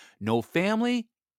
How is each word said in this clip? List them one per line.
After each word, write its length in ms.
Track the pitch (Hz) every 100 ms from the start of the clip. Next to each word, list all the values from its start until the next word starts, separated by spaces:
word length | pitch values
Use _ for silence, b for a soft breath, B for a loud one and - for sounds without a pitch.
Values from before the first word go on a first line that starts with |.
| B B
No 220 | 107 117
family, 680 | 110 165 190 220 240 247 220 _ _